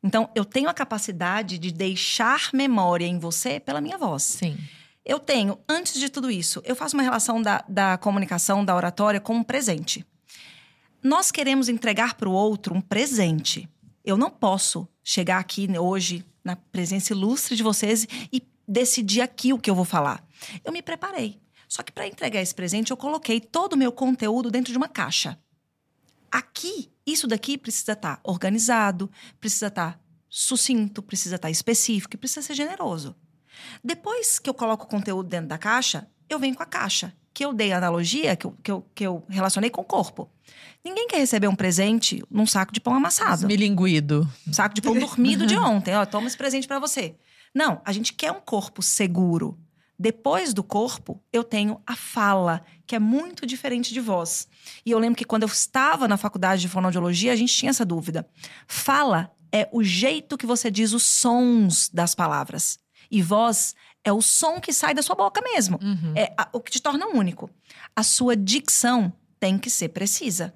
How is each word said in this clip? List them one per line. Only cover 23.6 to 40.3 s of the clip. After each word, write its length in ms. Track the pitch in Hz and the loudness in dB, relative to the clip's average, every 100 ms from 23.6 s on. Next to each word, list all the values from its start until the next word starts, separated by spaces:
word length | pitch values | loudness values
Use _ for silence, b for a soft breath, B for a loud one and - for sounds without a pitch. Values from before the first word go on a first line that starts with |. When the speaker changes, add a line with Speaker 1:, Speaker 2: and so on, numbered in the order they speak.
| 381 | 0
Speaker 1:
o 40 | 302 | 2
meu 140 | 254 | 2
conteúdo 580 | 247 262 254 214 233 240 | 2 0 0 0 0 0
dentro 200 | 226 247 | -2 -2
de 60 | 247 | -2
uma 100 | 294 | -4
caixa. 500 | - 156 - 135 - _ _ _ _ _ _ _ _ _ | -4 -4 -2 -4 -8 _ _ _ _ _ _ _ _ _
Aqui, 600 | 247 247 - 339 403 - _ - | -6 -6 -10 -8 -8 -12 _ -4
isso 200 | 311 262 | -2 0
daqui 300 | - - 277 | -2 -2 -6
precisa 400 | 233 - - 214 | -4 -6 -4 -6
tá 240 | 165 151 | -6 -8
organizado, 880 | - 180 190 214 226 233 208 180 196 B B B | -6 -2 0 0 2 4 2 0 -6 B B B
precisa 300 | 220 - 208 | -4 -4 -4
tá 280 | 196 165 170 _ _ _ | -4 -6 -6 _ _ _
sucinto, 720 | - - 262 - 247 208 208 | -4 -2 0 2 2 0 -4
precisa 360 | 202 196 180 180 | -8 -6 -4 -4
tá 100 | 160 | -4
específico 640 | 160 - 233 - 214 - | -2 0 0 2 0 -4
e 40 | - | -10
precisa 240 | 254 - | -8 -6
ser 120 | 277 | -6
generoso. 600 | 277 302 381 349 165 143 - _ _ B B B B | -6 -6 -4 -6 -6 -8 -14 _ _ B B B B
Depois 560 | 240 330 415 480 440 - | -8 -6 -4 -2 0 -2
que 100 | - | -2
eu 60 | |
coloco 300 | 262 226 220 | -4 -2 -2
o 40 | - | -2
conteúdo 400 | 208 202 190 185 | -4 -2 -4 -4
dentro 200 | 175 160 | -6 -6
da 100 | 156 | -6
caixa, 480 | 202 240 262 156 - _ _ | 0 0 0 -4 -8 _ _
eu 100 | 302 | -2
venho 160 | 269 | -2
com 80 | 254 | -2
a 40 | - | -6
caixa, 460 | - 196 - - - _ | -4 -2 -2 -4 -14 _
que 120 | - | -6
eu 80 | 285 | -4
dei 200 | 226 214 | 0 0
a 60 | 180 | 2
analogia, 580 | 180 170 170 254 311 175 | 2 0 0 0 0 -2
que 100 | 180 | -4
eu, 60 | - | -10
que 80 | - | -6
eu, 160 | 190 - | -6 -8
que 100 | - | -6
eu 200 | 202 175 - | -4 -4 -6
relacionei 420 | 190 190 196 226 | -2 0 0 -2
com 100 | 240 | -4
o 40 | |
corpo. 460 | - 392 185 - - | -2 -2 -2 -6 -16